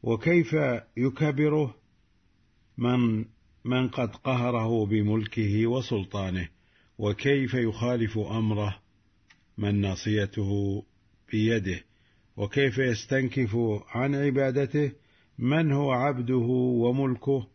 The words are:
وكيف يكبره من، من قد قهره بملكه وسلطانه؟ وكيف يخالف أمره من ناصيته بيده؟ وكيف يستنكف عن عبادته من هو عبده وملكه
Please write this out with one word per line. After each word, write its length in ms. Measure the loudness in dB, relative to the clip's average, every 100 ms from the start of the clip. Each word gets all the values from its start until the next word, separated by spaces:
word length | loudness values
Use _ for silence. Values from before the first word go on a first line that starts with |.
وكيف 540 | -2 0 4 4 4 0 0 -2 -6 -2
يكبره 760 | -2 2 0 2 2 2 0 -6 _ _ _ _ _ _ _ _ _ -4
من، 460 | 0 2 2 0 -4 _ _ _
من 240 | -4 0 0
قد 280 | -2 -4 -4
قهره 720 | -4 -2 0 0 0 0 2
بملكه 800 | 2 2 0 -2 -2 0 2 2
وسلطانه؟ 840 | 0 -2 -4 -4 -4 -4 -4 -6 _ _ _ _ -4
وكيف 560 | -2 0 0 0 0
يخالف 640 | 0 -2 0 -2 0 0 -2
أمره 600 | -4 -2 0 0 -2 -6 _ _ _ _ _ -20 _ -4
من 220 | 0 2
ناصيته 1000 | 2 -2 -2 0 0 -2 -2 -2 -2 -4 -8 _ _ _ _
بيده؟ 480 | 0 2 2 -2 -6 -10 _ _ _ _ -8
وكيف 420 | -4 0 0 2
يستنكف 760 | 0 -2 -2 0 0 -2 -2 0 0 -2 -4
عن 260 | -4 -2
عبادته 760 | 0 0 2 0 0 0 0 -2 -4 _ _ _ -4
من 340 | 0 2 2
هو 180 | 2 2
عبده 560 | 0 0 -2 0 0 2 2 2 2
وملكه 600 | 2 2 0 -2 0 -2 -2